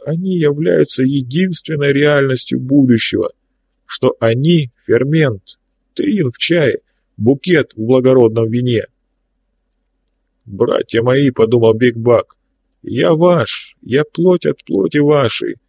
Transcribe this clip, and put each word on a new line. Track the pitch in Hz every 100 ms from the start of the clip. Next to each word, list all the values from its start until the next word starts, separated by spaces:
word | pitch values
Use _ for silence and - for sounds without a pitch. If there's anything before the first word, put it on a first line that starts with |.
они | - 160 190 180
являются | 147 143 170 170 147 -
единственной | 131 143 127 139 190 165 - 156 143
реальностью | 139 147 147 139 127 - 127
будущего, | 127 143 131 117 - 101 90 - _ _ _ _ -
что | - 127 -
они — | 113 117 151 170 131 _ -
фермент, | 117 135 160 147 101 - - _ _ _
таин | - 294 214 139
в | -
чае, | - 170 139 95 _ _ _ -
букет | 107 139 - 165 127
в | -
благородном | 110 131 127 131 113 113 113
вине. | 120 123 113 - _ _ _ _ _ _ _ _ _ _ _ _ _ _ _
«Братья | - 98 120 - - 113
мои», — | 123 131 143
подумал | 127 113 120 113
Биг | 110 123 117
Бак, — | 117 113 - _ _ _ _ _
«я | - 113 165
ваш, | 156 180 170 110 - - _
я | - 127
плоть | 151 - 180 180
от | 151 139
плоти | - 170 175 147
вашей». | 147 147 123 - - -